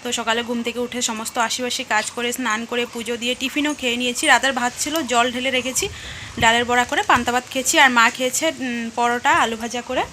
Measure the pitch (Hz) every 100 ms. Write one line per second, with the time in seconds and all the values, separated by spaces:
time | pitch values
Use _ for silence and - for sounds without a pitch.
0 | 247 240 226 226 233 240 233 233 240 240
1 | 247 220 220 - 226 - 254 - 254 214
2 | 214 - 240 240 247 214 233 240 240 240
3 | 226 233 240 247 262 294 294 294 254 233
4 | 247 240 302 247 254 262 240 240 294 311
5 | 262 240 240 247 254 254 254 254 403 -
6 | - - - - 233 233 240 240 240 294
7 | 415 269 240 240 247 269 254 320 277 247
8 | 233 240 254 - 320 285 254 240 226 226
9 | 240 240 269 330 240 226 233 240 240 254
10 | 427